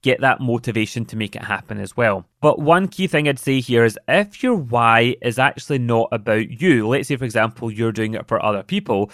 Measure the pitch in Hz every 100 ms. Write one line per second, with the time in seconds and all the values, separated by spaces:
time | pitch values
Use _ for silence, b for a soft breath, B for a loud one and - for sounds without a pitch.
0 | 131 123 131 - 127 117 120 110 107 120
1 | 113 110 101 - - 98 - 104 98 -
2 | 113 95 - - 151 143 151 175 190 -
3 | 185 156 147 135 - 135 123 117 113 107
4 | - 170 208 - 254 220 123 120 117 113
5 | 120 - 120 117 135 - - 135 120 117
6 | 113 117 107 107 110 113 180 123 107 135
7 | - 135 127 110 113 117 117 104 113 110
8 | 110 110 - 113 107 101 - 196 202 101
9 | 104